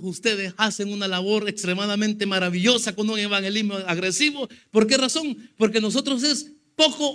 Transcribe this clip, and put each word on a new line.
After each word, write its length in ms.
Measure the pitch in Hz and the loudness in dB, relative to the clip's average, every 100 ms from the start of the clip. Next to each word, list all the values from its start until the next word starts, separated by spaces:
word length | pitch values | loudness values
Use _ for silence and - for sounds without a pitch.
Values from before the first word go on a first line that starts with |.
ustedes 500 | 185 170 226 202 190 180 | -8 -4 -2 -2 -4 -2
hacen 340 | 214 208 202 | -2 0 -4
una 160 | 208 196 | -4 -2
labor 400 | 185 190 214 208 | 0 2 0 0
extremadamente 760 | 208 180 185 208 208 214 208 | -4 -2 -2 0 0 0 0
maravillosa 680 | 202 190 180 180 208 247 233 | 0 0 0 2 2 2 0
con 160 | 196 214 | -2 -2
un 80 | 214 | -2
evangelismo 560 | 208 202 190 208 208 | 0 -2 -2 -2 -2
agresivo". 720 | 196 185 170 185 - 302 285 254 - _ | -2 -4 -2 0 0 0 0 -8 -10 _
¿Por 160 | 214 214 | 2 4
qué 100 | 262 | 4
razón? 540 | 262 320 311 233 - - | 2 -2 -4 -8 -10 0
Porque 240 | 214 220 | 2 2
nosotros 420 | 214 233 277 262 | 0 0 0 0
es 300 | 294 277 - - _ - | 0 -2 -6 -18 _ 0
poco 280 | 311 247 294 | 2 2 -2